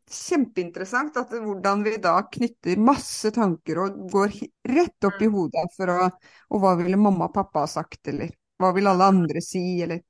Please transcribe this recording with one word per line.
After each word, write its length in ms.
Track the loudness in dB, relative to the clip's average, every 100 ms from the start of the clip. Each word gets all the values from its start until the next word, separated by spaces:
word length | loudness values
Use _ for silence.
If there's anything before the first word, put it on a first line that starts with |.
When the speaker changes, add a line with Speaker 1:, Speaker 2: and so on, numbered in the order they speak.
Speaker 1:
kjempeinteressant 1120 | _ -16 -2 0 0 -4 -8 -8 -4 -4 -2 -6
at 140 | -6
det, 100 | -8
hvordan 400 | -6 -4 -2 0
vi 140 | 0 -2
da 160 | 0 0 -2
knytter 500 | -4 -6 -4 -4 2
masse 560 | 4 2 -2 -4 -2
tanker 480 | 0 0 -2 -4 -4
og 140 | -4 -6 -4
går 200 | 0 0
hi-, 220 | -2 -14 _ -2
rett 400 | 0 0 0 -2
opp 100 | 0
i 80 | 0
Speaker 2:
Mm. 80 |
Speaker 1:
hodet 320 | 2 0 -2 -6
for 200 | -4 -2
å, 200 | 2 0 -2 _ _ -4
og 120 | 2
hva 140 | 4 2
ville 180 | 2 4
mamma 300 | 4 4 0
og 80 |
pappa 300 | -2 -2 -2
ha 20 | -2
sagt, 400 | -4 -8 -12 -8
eller 240 | -6 -8 -12 _
hva 180 | -2 0
vil 160 | 2 2
alle 160 | 6
andre 380 | 6 6 2 -2
si, 400 | -4 -4 -2 -4
eller, 160 | -4 -6